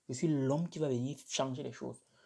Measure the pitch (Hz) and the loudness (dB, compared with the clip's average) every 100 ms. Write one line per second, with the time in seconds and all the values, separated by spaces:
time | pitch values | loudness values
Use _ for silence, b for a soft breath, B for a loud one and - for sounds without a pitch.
0 | - 127 165 147 131 143 175 - 151 123 | -8 0 2 4 4 2 0 -2 0 2
1 | 131 147 - - 135 127 127 123 127 120 | 0 -4 -4 -2 0 -2 -8 -8 -10 -10
2 | _ b | _ b